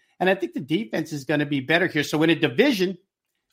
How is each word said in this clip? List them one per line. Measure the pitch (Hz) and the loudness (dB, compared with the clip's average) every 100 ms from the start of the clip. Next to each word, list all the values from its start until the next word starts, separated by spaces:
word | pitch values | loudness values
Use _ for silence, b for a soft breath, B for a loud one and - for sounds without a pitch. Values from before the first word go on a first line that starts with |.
| _ - | _ -2
And | 180 | 0
I | 196 | 0
think | 349 | -2
the | 254 | -8
defense | 143 170 226 165 160 | -4 -4 -2 -6 -6
is | 147 | -8
gonna | 131 147 143 | -2 -2 0
be | 143 | -4
better | 127 165 180 | 0 0 2
here. | 151 | 0
So | 139 151 | -2 2
in | 165 | 2
a | 156 | 2
division | 151 127 277 202 185 185 _ _ _ _ _ | 0 2 2 2 -2 -4 _ _ _ _ _